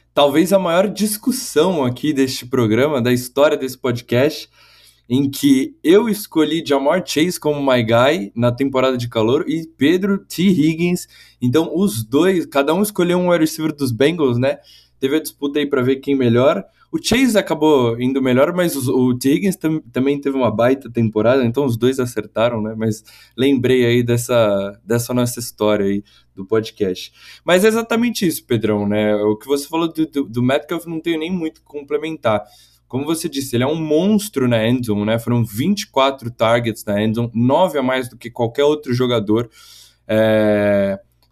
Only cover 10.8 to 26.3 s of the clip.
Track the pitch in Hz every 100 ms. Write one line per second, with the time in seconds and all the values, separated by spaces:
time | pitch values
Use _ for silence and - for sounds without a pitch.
10.8 | 175 175 - - - - 123 143 165 160
11.8 | 202 117 110 135 180 185 - 143 139 165
12.8 | 208 208 180 180 180 170 156 - 156 -
13.8 | 139 113 143 175 139 120 131 147 _ -
14.8 | _ - 131 156 156 - 143 147 143 131
15.8 | 127 135 139 139 123 117 135 185 - _
16.8 | _ 165 - 233 269 208 185 156 156 147
17.8 | 120 117 127 135 131 123 151 175 175 139
18.8 | 127 127 127 123 135 165 196 - 160 156
19.8 | - 127 131 143 139 135 123 107 120 135
20.8 | 120 117 113 107 110 135 120 120 143 117
21.8 | 123 135 123 110 - - 117 117 107 110
22.8 | 110 104 - - - - 135 135 131 131
23.8 | 120 123 120 120 120 123 110 101 98 104
24.8 | - 117 120 123 123 120 117 - 107 104
25.8 | 98 101 - _ _